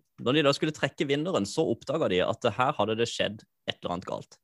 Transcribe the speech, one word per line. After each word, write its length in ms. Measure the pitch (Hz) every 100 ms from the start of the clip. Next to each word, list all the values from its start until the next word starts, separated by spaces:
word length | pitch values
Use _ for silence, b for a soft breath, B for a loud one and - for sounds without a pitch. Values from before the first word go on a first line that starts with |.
| _ -
når 100 | 123 147
de 60 | 139
da 60 | 143
skulle 180 | 160
trekke 320 | - 143 - 147
vinneren, 380 | 143 165 143 101
så 200 | - 156 113
oppdaget 340 | - 156 123 90
de 60 | 87
at 220 | - 120 101
her 180 | 131
hadde 220 | - 104 110
det 120 | 117
skjedd 320 | - 98 107 - _ -
et 100 | -
eller 140 | 87 90
annet 100 | -
galt. 320 | - - -